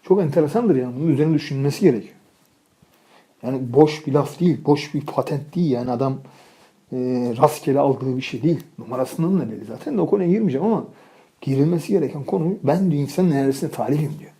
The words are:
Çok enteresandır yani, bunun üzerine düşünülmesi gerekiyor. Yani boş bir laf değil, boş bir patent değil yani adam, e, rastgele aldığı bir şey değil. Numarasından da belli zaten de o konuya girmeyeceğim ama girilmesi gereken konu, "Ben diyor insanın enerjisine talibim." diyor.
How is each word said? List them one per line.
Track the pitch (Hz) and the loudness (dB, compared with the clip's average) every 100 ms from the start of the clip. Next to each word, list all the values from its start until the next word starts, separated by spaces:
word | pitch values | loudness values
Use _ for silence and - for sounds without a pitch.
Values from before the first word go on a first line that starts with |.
Çok | - 190 | 2 0
enteresandır | 160 165 151 214 233 135 | 2 0 0 0 2 0
yani, | 123 123 | 0 -4
bunun | 165 | -2
üzerine | 139 151 | 0 2
düşünülmesi | 156 - 135 139 139 | 0 -2 -2 -2 2
gerekiyor. | 190 117 - - _ _ _ _ _ _ _ _ _ - _ _ | 2 2 -4 -20 _ _ _ _ _ _ _ _ _ -20 _ _
Yani | 123 131 127 | -6 -4 0
boş | 131 151 - - | 6 6 4 0
bir | |
laf | 143 139 - | 0 0 0
değil, | 175 135 | 0 2
boş | - 147 - | 2 2 0
bir | 147 143 | -6 -2
patent | - - 147 147 | -4 -2 -6 -6
değil | 170 165 | -2 0
yani | 123 123 | 0 -2
adam, | 120 135 135 - - - _ _ _ _ | -2 -2 -2 -12 -20 -20 _ _ _ _
e, | 127 127 127 123 117 | -4 -2 -2 -2 4
rastgele | 147 - - 139 | 2 2 0 2
aldığı | 143 127 131 127 | 2 0 -2 -4
bir | |
şey | - 123 | -6 -2
değil. | 143 160 - - | 0 0 -4 -18
Numarasından | 107 127 127 - 165 190 | -8 -4 -4 -2 0 0
da | 117 | -2
belli | 107 | -8
zaten | 107 113 - 240 | -12 -10 -4 -2
de | |
o | 160 | 0
konuya | 208 175 | 2 2
girmeyeceğim | 202 208 131 202 | 2 2 0 0
ama | 196 - - - - _ _ | 0 -4 -18 -20 -20 _ _
girilmesi | - 135 151 170 - | -2 2 2 2 0
gereken | 196 135 147 | 0 0 -4
konu, | 131 190 165 214 | -4 -2 -2 -2
"Ben | 135 170 190 | 0 2 2
diyor | 147 | 0
insanın | 143 - 185 | -2 2 2
enerjisine | 139 135 135 165 | 4 2 0 -4
talibim." | - 123 151 151 - | -4 -2 0 -2 -6
diyor. | - | -16